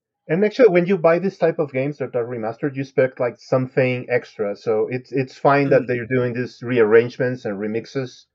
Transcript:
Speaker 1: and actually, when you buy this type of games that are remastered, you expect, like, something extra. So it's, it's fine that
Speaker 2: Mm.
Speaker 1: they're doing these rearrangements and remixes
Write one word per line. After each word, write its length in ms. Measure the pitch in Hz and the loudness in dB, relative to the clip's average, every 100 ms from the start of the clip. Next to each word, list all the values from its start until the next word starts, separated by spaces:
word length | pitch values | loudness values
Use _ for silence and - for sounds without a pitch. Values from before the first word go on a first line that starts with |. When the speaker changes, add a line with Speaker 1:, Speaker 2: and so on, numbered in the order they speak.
| _ _ - | _ _ -4
Speaker 1:
and 160 | 165 | 0
actually, 240 | 208 - 240 | 0 4 4
when 180 | 175 175 | 4 2
you 120 | 190 | 2
buy 200 | 165 170 | 2 2
this 200 | 190 - | 0 0
type 200 | 165 165 | 0 0
of 140 | 143 | -4
games 240 | 131 143 - | -4 -4 -4
that 160 | 127 123 | -6 -4
are 100 | 117 | -4
remastered, 480 | 123 110 117 147 135 | -6 -6 -6 -6 -6
you 60 | |
expect, 360 | 131 - 131 - | -4 0 0 -2
like, 160 | 123 - | -6 -6
something 680 | - 131 127 143 127 123 - | -2 -2 0 0 0 -2 -2
extra. 440 | 123 - - 101 101 | -4 -4 -6 -6 -4
So 300 | 117 110 110 | -2 -2 -2
it's, 200 | 127 - | -4 -6
it's 240 | 143 131 - | -6 -6 -2
fine 320 | 147 139 139 | 2 2 4
that 120 | 131 | 2
Speaker 2:
Mm. 40 | 123 | 2
Speaker 1:
they're 200 | 123 113 | -4 -4
doing 280 | 127 123 | -2 -2
these 240 | 120 113 - | -4 -8 -10
rearrangements 840 | 123 123 107 113 120 - 127 123 113 | -2 2 4 4 4 -2 -4 -4 -8
and 120 | 98 | -8
remixes 680 | 107 113 110 135 123 - _ | -6 -6 -8 -8 -10 -12 _